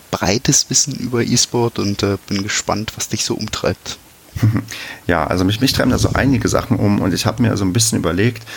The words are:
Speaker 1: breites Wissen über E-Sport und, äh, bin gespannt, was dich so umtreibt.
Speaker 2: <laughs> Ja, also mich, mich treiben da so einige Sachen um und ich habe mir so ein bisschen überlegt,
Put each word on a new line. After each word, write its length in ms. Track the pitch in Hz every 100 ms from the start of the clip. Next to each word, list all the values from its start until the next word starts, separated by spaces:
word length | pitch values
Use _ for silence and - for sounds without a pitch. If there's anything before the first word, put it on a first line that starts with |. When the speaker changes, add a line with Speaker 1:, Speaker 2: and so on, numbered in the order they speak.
| -
Speaker 1:
breites 600 | - - 196 - - -
Wissen 240 | 135 - 123
über 280 | 123 123
E-Sport 540 | 113 120 - 120 117 -
und, 240 | 101 101
äh, 160 | 101 98 -
bin 140 | 101
gespannt, 520 | 101 - - 101 107 -
was 140 | -
dich 140 | 113
so 120 | - 113
umtreibt. 640 | 107 - - 95 - - - - - -
Speaker 2:
<laughs> 40 | 110 113 - - - - -
Ja, 200 | 85 76
also 180 | 90 92
mich, 160 | 110
mich 100 | 131
treiben 200 | - 135
da 80 | 107
so 140 | -
einige 360 | - 120 113 -
Sachen 280 | - - 107
um 220 | 101 101
und 140 | 92
ich 140 | 85 98
habe 160 | -
mir 120 | 113 98
so 60 |
ein 100 | 95
bisschen 260 | 90 - 98
überlegt, 440 | 87 87 113 113 -